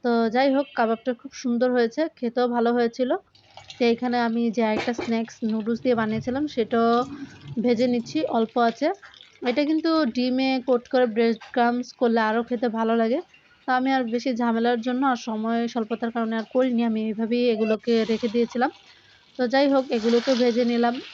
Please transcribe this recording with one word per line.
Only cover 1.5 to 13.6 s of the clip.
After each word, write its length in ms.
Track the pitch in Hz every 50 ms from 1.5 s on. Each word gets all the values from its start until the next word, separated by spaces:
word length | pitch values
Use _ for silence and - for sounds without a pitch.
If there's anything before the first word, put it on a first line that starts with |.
| 240 233 254 254
হয়েছে, 320 | 247 247 233 226 - 294 311 320 _
খেতেও 300 | - 254 233 233 254 247 240
ভালো 220 | 240 240 226 233
হয়েছিল। 380 | 240 247 240 233 233 - 254 247 311 392 _ _ _ - _ _ - - - - - -
তো 40 | 247
এখানে 320 | 233 233 233 247 247 240 247
আমি 220 | 233 233 226 233 233 233
যে 120 | 190 247 226
আরেকটা 280 | 214 214 214 - -
স্ন্যাক্স 420 | 240 - - - 226 226 226 - - - -
নুডলস 360 | 220 220 220 208 220 233 214
দিয়ে 120 | - 254 247
বানিয়েছিলাম 500 | 226 226 214 214 220 - - 247 269 302
সেটাও 440 | 294 - 254 220 214 247 233 233 233 233 240 262 277 - - - - - - - - - 240
ভেজে 260 | 196 247 240 214 254
নিচ্ছি 320 | 247 240 240 233 - - 214 214
অল্প 300 | - - 233 220 220 - 247
আছে। 300 | 233 233 226 - 277 320 392 - - - - - - - _ _ -
এটা 160 | 247 240 294 294
কিন্তু 260 | 285 320 320 311 330 320 320 302
ডিমে 460 | 233 226 254 247 254 247 254 262 262 262 262 240
কোট 160 | - 254 240 240 -
করে 180 | - 254 254
ব্রেড 300 | 240 208 226 233 233 226 214 - -
ক্রাম্বস 360 | - 247 240 240 240 247 247 -
করলে 280 | - _ 262 233 226 233
আরও 220 | 220 220 214 233
খেতে 260 | 233 - 240 220 254 240
ভালো 280 | 214 226 226 226 226
লাগে। 240 | 233 226 220 247 320 370 _ - _ _ _ _ _